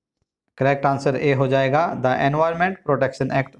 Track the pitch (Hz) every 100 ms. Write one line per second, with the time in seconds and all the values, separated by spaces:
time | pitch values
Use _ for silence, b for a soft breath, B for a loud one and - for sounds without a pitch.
0 | _ _ _ _ _ - 131 139 143 139
1 | 143 127 143 131 135 135 135 143 170 -
2 | 127 127 139 147 165 170 185 196 - 135
3 | 131 - 135 139 131